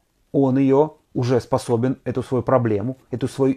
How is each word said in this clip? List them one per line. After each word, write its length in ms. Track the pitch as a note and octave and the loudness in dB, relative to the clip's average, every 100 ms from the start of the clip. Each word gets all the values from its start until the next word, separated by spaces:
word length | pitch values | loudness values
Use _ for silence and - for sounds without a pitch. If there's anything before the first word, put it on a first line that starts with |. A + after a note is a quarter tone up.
| _ _ _ | _ _ _
он 260 | C#3+ C3+ C3 | 0 2 2
её 380 | C3+ C3+ D3+ - _ | 4 4 2 -2 _
уже 260 | - B2 B2+ | -4 0 0
способен, 560 | - B2+ - A#2+ B2+ C3+ - | 0 -4 0 0 0 -4 -6
эту 180 | B2+ | -6
свою 200 | A#2 B2 | -4 -4
проблему, 520 | A2+ B2+ A#2 G#2 A#2 B2+ - | 2 2 2 -2 -4 -8 -10
эту 160 | A#2+ C3 | -6 -6
свою 260 | - C3+ | -2 -2